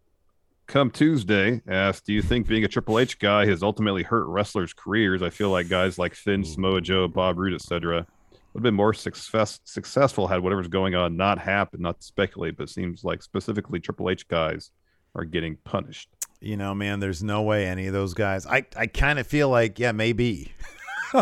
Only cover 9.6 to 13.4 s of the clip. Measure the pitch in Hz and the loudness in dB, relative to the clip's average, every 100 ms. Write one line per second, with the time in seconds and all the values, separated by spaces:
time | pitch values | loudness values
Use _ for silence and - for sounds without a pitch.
9.6 | - - - - 139 - 92 92 90 98 | -12 -12 -4 2 2 2 0 2 0 -2
10.6 | 87 95 95 90 87 85 98 92 95 101 | -2 0 2 2 0 2 0 0 0 0
11.6 | 95 - 85 - - - 95 92 85 80 | 0 -4 -6 -6 -10 -2 -2 -2 -8 -6
12.6 | 73 - 90 85 87 85 - 101 | -10 -8 -8 -6 -6 -6 -6 -8